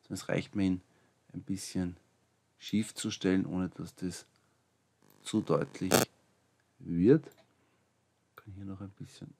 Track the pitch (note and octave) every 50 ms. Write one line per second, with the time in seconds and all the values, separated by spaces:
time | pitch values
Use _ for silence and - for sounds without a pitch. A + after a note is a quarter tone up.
0 | _ - G2+ F2+ - - F#2 F2+ F2 - - G#2 G2 F#2 F#2 F#2 _ _ _ _
1 | _ _ _ _ _ _ - - - - G2+ F#2+ - - - F#2 F2+ F2 F2 -
2 | _ _ _ _ _ _ _ _ _ _ _ _ - - - G#2+ A2 - - -
3 | - A2+ - - - F#2+ F#2 F#2+ - - E2 F2+ F2+ E2+ - - F2 E2+ - -
4 | F#2 F2+ E2+ - - _ _ _ _ _ _ _ _ _ _ _ _ _ _ _
5 | _ _ - _ - - - G#2+ - - - - - - G1+ - - F#2 - -
6 | - - _ _ _ _ _ _ _ _ _ _ _ _ _ _ - F#2 E2+ E2+
7 | F2+ A2 C#3+ D#3+ C3+ - - - _ _ _ _ _ _ _ _ _ _ _ _
8 | _ _ _ _ _ _ _ - _ G#2+ F#2+ G2 G2 G2 G2 F#2+ G2+ F#2+ - _
9 | - - - - - - -